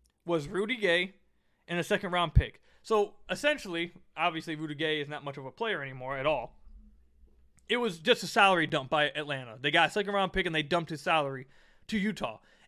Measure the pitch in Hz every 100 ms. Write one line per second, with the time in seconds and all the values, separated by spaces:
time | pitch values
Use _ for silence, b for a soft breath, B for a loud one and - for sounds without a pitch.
0 | _ _ 165 170 143 170 208 247 196 170
1 | 190 - _ _ _ _ - 175 - 208
2 | 190 175 165 160 120 - b b - 220
3 | 208 - - 285 294 294 196 170 175 -
4 | _ - 175 160 165 151 156 147 156 156
5 | 143 147 143 139 131 - 226 175 135 131
6 | 127 135 139 143 113 - - - - -
7 | _ _ - _ _ _ - 240 233 165
8 | 160 226 180 226 196 180 151 151 131 156
9 | 147 147 147 135 123 110 143 165 160 208
10 | 196 202 190 190 180 156 143 175 165 156
11 | 185 160 139 135 127 b b b - 214
12 | 202 175 135 110 b b